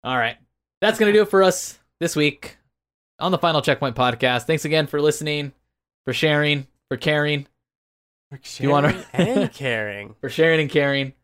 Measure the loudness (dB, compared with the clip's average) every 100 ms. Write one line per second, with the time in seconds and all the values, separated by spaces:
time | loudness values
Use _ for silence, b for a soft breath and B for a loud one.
0 | -4 -2 -2 -6 _ _ _ _ -2 2
1 | 4 4 4 4 4 2 -8 -16 _ _
2 | -4 0 0 -2 -20 -20 _ _ _ _
3 | _ _ -2 0 2 2 0 0 -2 0
4 | -2 2 0 0 -2 -2 0 -2 0 2
5 | 2 0 -4 -6 -6 _ _ _ _ _
6 | -6 -2 2 2 2 0 -4 _ _ -4
7 | 0 0 0 -2 -6 _ _ _ _ _
8 | _ _ _ -20 -18 -4 0 2 2 -2
9 | -6 -2 0 2 -2 -4 -4 -4 -4 -8
10 | -14 -12 -8 2 2 2 2 0 0 -2
11 | -4 -10